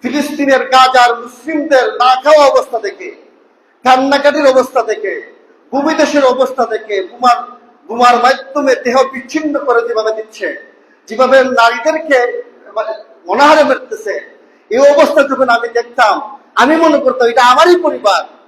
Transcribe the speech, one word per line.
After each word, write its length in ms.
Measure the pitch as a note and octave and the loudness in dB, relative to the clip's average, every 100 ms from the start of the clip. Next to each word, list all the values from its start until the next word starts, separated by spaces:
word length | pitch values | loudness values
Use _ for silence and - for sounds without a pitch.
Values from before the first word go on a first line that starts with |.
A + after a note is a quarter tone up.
ফিলিস্তিনের 680 | B3+ C#4 C#4+ C#4 C#4 C4 - | -6 -6 -6 -4 0 0 2
গাজার 500 | B3+ B3+ B3+ A#3+ A#3 | 4 4 4 2 0
মুসলিমদের 680 | A#3+ - D4+ D#4 D4 C4+ A3+ | -8 -16 -8 -6 0 0 0
না 340 | - B3 B3+ | 0 0 0
খাওয়া 260 | C4+ D4+ C#4+ | 4 4 4
অবস্থা 320 | C4 - A#3 | 2 -2 -8
দেখে, 320 | G3 - F3 - _ _ _ _ _ _ | -8 -12 -18 -18 _ _ _ _ _ _
কান্নাকাটির 640 | A#3+ B3+ C4+ C#4 C#4+ C#4+ C#4+ | 0 2 2 0 0 2 2
অবস্থা 360 | C4 B3+ C4 | 2 0 -2
দেখে, 540 | A3 C4 C#4+ - - _ _ _ _ | -4 -6 -6 -10 -14 _ _ _ _
ভূমিদেশের 540 | C4 C#4+ D#4 D4 D4 C4+ | -4 -4 0 0 2 0
অবস্থা 400 | B3 C4 C4 A#3 | 0 -2 -2 -4
দেখে, 420 | G#3+ - G3+ F3+ | -4 -6 -8 -8
বোমার, 240 | A#3+ B3 A#3 - - _ _ _ | -2 0 0 -4 -18 _ _ _
বোমার 280 | A#3 B3 A#3+ | 0 2 4
মাধ্যমে 600 | A#3+ C4+ - D4 C4+ B3 | 2 0 -4 -4 -2 -2
দেহ 280 | B3 B3+ B3+ | 0 0 0
বিচ্ছিন্ন 480 | - - D#4 D4+ C#4+ C#4+ | -4 -8 -6 -6 -8 -2
করে 220 | A#3+ A#3 | -2 0
যেভাবে 240 | A3 A3 | -4 -4
দিচ্ছে, 680 | A3 A3 - F#3 C#3 - _ _ _ _ | -6 -10 -10 -10 -10 -18 _ _ _ _
যেভাবে 360 | A3 B3+ C4+ | -2 2 2
নারীদেরকে 1000 | B3+ A#3+ A#3 A#3 D#4 D#4 D#4 C4 A#3+ - - _ - G#3+ | 2 2 0 0 -4 -4 0 0 0 -6 -12 _ -14 -10
মানে 180 | A3 A3 - _ - | -8 -10 -16 _ -8
অনাহারে 360 | G#3 C#4+ D#4 | 0 2 4
মারতেছে, 760 | C4+ C4 - G#3+ G#3 E3+ - _ _ _ _ | 2 -2 -6 -14 -10 -10 -12 _ _ _ _
এই 100 | A3+ | 2
অবস্থা 440 | C#4 C#4+ D4 D#4 | 4 4 2 2
যখন 260 | C#4 B3+ B3+ | 0 -2 0
আমি 180 | A#3 A3+ | 0 -2
দেখতাম, 680 | A#3+ A#3+ - A3 E3+ - - _ - | -6 -6 -2 0 0 -6 -18 _ -2
আমি 200 | B3 D#4+ | 0 2
মনে 240 | D#4+ C#4+ | 2 2
করতাম 280 | B3+ B3+ A#3 | 0 0 0
এটা 160 | A#3 | 2
আমারই 380 | B3 B3+ E4+ F4 | 2 4 4 4
পরিবার। 560 | D#4+ - G#3 F3+ - - | 0 -2 -2 -2 -4 -18